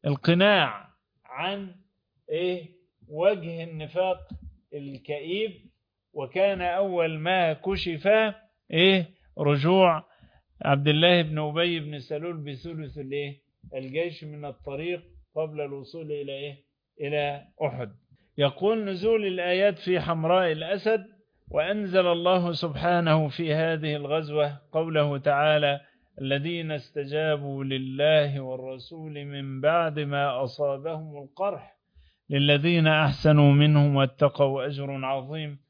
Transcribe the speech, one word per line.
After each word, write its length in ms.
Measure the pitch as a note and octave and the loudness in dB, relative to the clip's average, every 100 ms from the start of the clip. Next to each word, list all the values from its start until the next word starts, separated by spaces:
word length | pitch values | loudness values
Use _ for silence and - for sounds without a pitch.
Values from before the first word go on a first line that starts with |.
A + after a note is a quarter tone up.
| D#3 | -2
القناع 800 | C#3 - F3 G3+ G3 C#3+ G#2 E2+ _ _ _ | 0 2 4 6 6 2 -2 -14 _ _ _
عن 500 | _ C3 F3 G3+ G3 F3+ _ _ _ _ - | _ -8 -8 -8 -10 -16 _ _ _ _ -8
إيه؟ 480 | D3+ F3+ F3+ D#3 _ _ _ _ | -4 -4 -4 -10 _ _ _ _
وجه 560 | D3+ F#3 G#3 E3 E3 | 0 2 2 -6 -10
النفاق 640 | E3 D#3+ D#3 E3 F#3 F#3 - - - _ _ | -10 -12 -8 -2 -2 -2 -8 -16 -16 _ _
الكئيب، 760 | D3 C#3 C3+ - D3 D#3 F#3+ A3 D3+ - _ _ _ _ | -14 -12 -14 -10 -10 -6 -4 -6 -8 -20 _ _ _ _
وكان 480 | D3 C3+ F3+ G3 G3 | -12 -8 0 0 0
أول 560 | F3+ F3+ G3 F3 E3 D#3+ | -2 0 0 0 -2 -2
ما 340 | D#3+ F#3 E3+ | -2 2 2
كشف 560 | D#3 F#3+ G3 - D#3 G#3+ A3 A3 G#3 _ _ _ | 0 -4 -4 -4 -2 2 4 2 -4 _ _ _
إيه؟ 360 | D#3+ F#3 F#3+ E3 _ _ - | 4 4 4 0 _ _ -4
رجوع 680 | D3 C#3+ D3+ F#3 F#3 D#3+ - _ - _ _ _ | 0 2 4 6 6 4 -4 _ -20 _ _ _
عبد 260 | - C#3+ C#3+ | 0 2 2
الله 340 | D3+ E3+ F3 | 4 6 4
بن 160 | D#3+ D#3 | 2 -2
أبي 420 | D3+ D3+ F3 E3+ | -4 -2 -2 -2
بن 180 | D3 D3 | -6 -12
سلول 380 | B2+ D3+ E3+ E3+ | -8 -8 -6 -10
بثلث 600 | C#3+ C3 E3 D#3+ D3 D3 | -10 -12 -12 -12 -12 -12
الإيه؟ 380 | C3+ C#3+ C#3+ C#3+ _ _ - | -8 -6 -6 -10 _ _ -12
الجيش 500 | C3 C3 C#3+ F3 D3+ | -12 -8 -6 -6 -8
من 200 | D3+ D3+ | -16 -12
الطريق 580 | D3 C3 - C#3 E3 F3 E3+ - _ | -14 -12 -12 -8 -6 -8 -10 -20 _
قبل 260 | D#3 D#3 D3+ | -6 -6 -6
الوصول 520 | C#3+ C#3 C3 E3 D#3 | -8 -8 -12 -14 -10
إلى 200 | D3 C#3 | -8 -8
إيه؟ 240 | C#3 C#3+ C#3 _ _ _ _ | -10 -12 -14 _ _ _ _
إلى 420 | C#3+ D3 C#3+ C#3+ - _ D3+ | -4 -2 -4 -6 -14 _ -6
أحد. 240 | B2+ A2+ - _ _ _ - | -6 -12 -14 _ _ _ 0
يقول: 460 | C#3 C#3 G3 A3+ | 0 2 0 0
نزول 420 | G3+ F#3 G#3+ A3+ G3+ | -2 -2 2 2 0
الآيات 520 | F#3 F3 F3+ G3+ F3 | -2 0 4 2 2
في 220 | - F3+ | 0 0
حمراء 520 | D3 E3 D#3+ F3+ F3+ | 0 -2 2 4 4
الأسد، 540 | D#3 D#3+ G3 G#3+ A3+ - _ _ _ _ | -2 -4 -2 0 0 -2 _ _ _ _
وأنزل 580 | - E3 G#3+ G3+ F#3 F3+ | -4 -2 -2 0 2 4
الله 460 | F3 F3 F3+ F3 | 2 4 2 2
سبحانه 760 | D#3+ E3+ C3+ E3 F3 E3 D#3 D3+ | -2 -4 -2 0 2 4 2 2
في 260 | C3+ E3+ | -4 -2
هذه 420 | D3+ D#3+ D#3+ D#3 D3 | 0 0 -2 -4 -4
الغزوة 640 | C#3+ D#3 D3+ D3+ D3 C#3+ _ | -2 -2 -2 0 0 -2 _
قوله 460 | D#3 E3 D#3 D3 C#3 | -4 0 0 0 0
تعالى: 600 | C#3 C#3+ D3+ D3+ D3 C#3+ _ _ _ - | 0 2 4 4 2 -2 _ _ _ -10
"الذين 500 | C3+ C#3 D3+ E3+ D#3+ | -4 -2 -2 -6 -6
استجابوا 920 | D3 - D3+ C#3 D3+ D#3 D3+ C#3+ C#3 | -8 -8 -8 -4 -2 0 -2 -4 -6
لله 760 | C3+ C3+ C3 C3+ D3 D#3 D3 C#3 | -4 -4 -6 0 4 4 2 -4
والرسول 840 | C3 B2+ C3 C3 - E3 D#3 D3 | -6 -10 -10 -12 -14 -14 -12 -12
من 360 | C#3+ C#3+ C#3 C3+ | -12 -10 -10 -2
بعد 400 | C#3+ E3+ E3 D3+ | 2 2 0 -2
ما 420 | D3 C#3+ C#3+ B2+ | -4 0 0 -2
أصابهم 800 | C3 B2+ C#3+ C3+ D3+ D#3 D#3 D3 | -4 -2 -4 -2 -6 -8 -10 -16
القرح، 540 | C#3 - G3 D#3+ - _ _ _ _ _ _ | -18 -6 -6 -6 -14 _ _ _ _ _ _
للذين 560 | C#3 C#3+ D3 D#3 E3+ D#3 | 0 4 4 4 4 4
أحسنوا 680 | D#3 D3 C#3 - D3 C#3+ | 4 2 2 6 8 8
منهم 440 | C#3+ D3+ D3+ C#3+ C#3 | 8 6 6 4 4
واتقوا 720 | C3 - D3 - C#3+ C3+ C3 | 2 2 0 4 0 2 -4
أجر 380 | C#3 C#3 C#3 | -6 -8 -6
عظيم 540 | C3 C3+ C3 D#3 D3+ C#3 _ | -4 -4 -6 -8 -10 -12 _